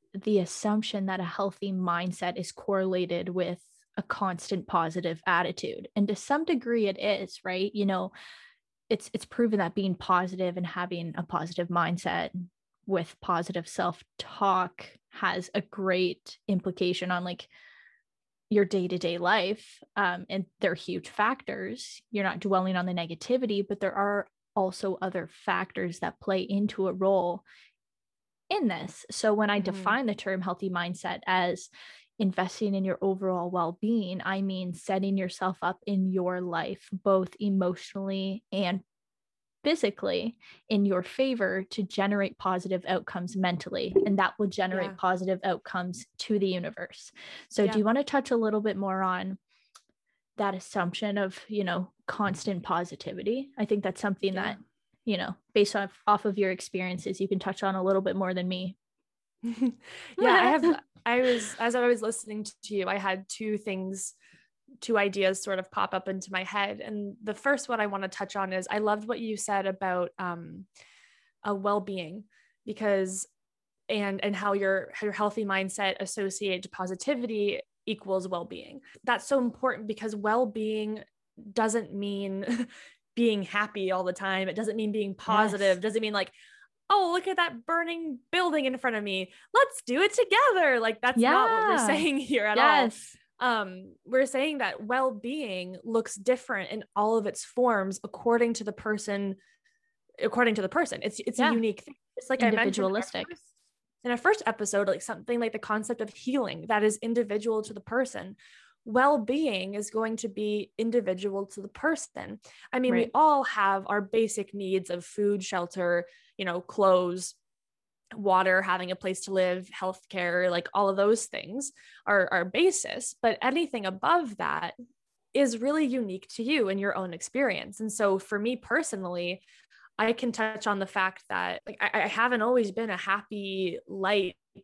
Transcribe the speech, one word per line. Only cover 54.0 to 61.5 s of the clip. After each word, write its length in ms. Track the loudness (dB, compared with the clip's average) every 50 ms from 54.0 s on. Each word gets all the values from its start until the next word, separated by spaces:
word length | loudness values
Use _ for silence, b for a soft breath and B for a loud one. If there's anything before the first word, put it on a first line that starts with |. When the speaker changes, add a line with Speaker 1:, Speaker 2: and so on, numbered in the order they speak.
Speaker 1:
something 320 | -2 -2 -2 0 -2 -2 -2
Speaker 2:
Yeah. 80 | 0 -2 -4 -4
Speaker 1:
that, 40 | -8 -12 _ _ _ _ _ _ _ -4
you 120 | -2 -2
know, 200 | -2 -2 -4 -8 -10 _ _ 4
based 200 | 4 4 4 4
off, 280 | -2 -2 -4 -6 _ 2
off 180 | 4 4 4 4
of 140 | 0 0 2
your 120 | 2 0 0
experiences, 680 | -2 -6 -8 -6 -4 -4 -4 -4 -6 -4 -6 -4 -2
you 80 | -2 0
can 100 | 0 0
touch 220 | 0 -2 -4 -2 0
on 120 | 0 0
a 80 | 2 2
little 200 | 4 4 4 4
bit 120 | 2 0
more 180 | 0 0 -2 0
than 120 | -2 -2 -2
me. 280 | -2 -4 -6 -8 -10 _ _ _ _ _ _ _ _ _ _ _ _ _ -8
Speaker 2:
<laughs> 0 |
Yeah, 920 | -6 -2 0 0 0 0 -2 -10 -20 -18 -18 -16 -10 -2 4 6 8 8
I 160 | 8 8 8
have, 120 | 6 6 6
Speaker 1:
<laughs> 220 | 4 4 4 0 _ _ -6 0
Speaker 2:
I 140 | 2 4 4
was, 340 | 6 4 4 2 0 -4